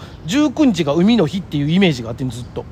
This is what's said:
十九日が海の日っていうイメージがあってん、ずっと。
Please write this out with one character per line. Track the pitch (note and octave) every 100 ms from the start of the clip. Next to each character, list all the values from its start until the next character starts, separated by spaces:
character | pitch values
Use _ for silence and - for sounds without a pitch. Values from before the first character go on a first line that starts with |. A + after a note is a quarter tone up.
| - - D#3
十 | B3 D4+
九 | A#3 C#4+
日 | E3+
が | D3
海 | D3 F#3+ A#3
の | D#3
日 | G3+
っ |
て | E3+ D3+
い |
う | C#3+
イ | F3
メ | F#3+
ー |
ジ | B2+
が | A2+
あ |
っ | A2+
て |
ん、 | C3
ず | A#2
っ |
と。 | A#2+ - -